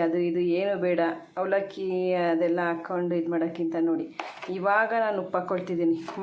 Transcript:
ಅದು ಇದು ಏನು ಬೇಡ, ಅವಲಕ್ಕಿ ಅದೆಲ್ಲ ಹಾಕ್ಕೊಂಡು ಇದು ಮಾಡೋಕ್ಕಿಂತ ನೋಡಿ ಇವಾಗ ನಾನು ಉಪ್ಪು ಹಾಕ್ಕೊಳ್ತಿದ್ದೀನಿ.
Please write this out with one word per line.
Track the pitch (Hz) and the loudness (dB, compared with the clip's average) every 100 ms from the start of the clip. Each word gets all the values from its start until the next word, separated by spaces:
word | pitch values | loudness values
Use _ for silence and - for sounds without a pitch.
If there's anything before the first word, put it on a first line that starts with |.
ಅದು | 165 170 175 | 2 2 2
ಇದು | 165 175 170 | 2 2 2
ಏನು | 196 190 180 | 0 0 2
ಬೇಡ, | 170 165 160 - - | 2 0 -2 -8 -4
ಅವಲಕ್ಕಿ | 190 190 165 - 190 185 185 180 175 | 0 0 0 -4 -2 0 2 2 2
ಅದೆಲ್ಲ | 165 170 175 175 | 2 2 2 0
ಹಾಕ್ಕೊಂಡು | 165 - 180 175 175 | -2 -4 -2 0 0
ಇದು | 165 | 0
ಮಾಡೋಕ್ಕಿಂತ | 170 165 170 165 170 165 | 0 -2 -2 -2 0 2
ನೋಡಿ | 160 - - - - - 185 | 0 -2 -8 -12 -12 -8 -2
ಇವಾಗ | 190 208 220 226 | 2 2 2 2
ನಾನು | 220 202 | 0 -2
ಉಪ್ಪು | 180 185 | -2 -2
ಹಾಕ್ಕೊಳ್ತಿದ್ದೀನಿ. | 180 185 180 180 165 165 - - | -2 -2 -2 0 2 0 -2 -2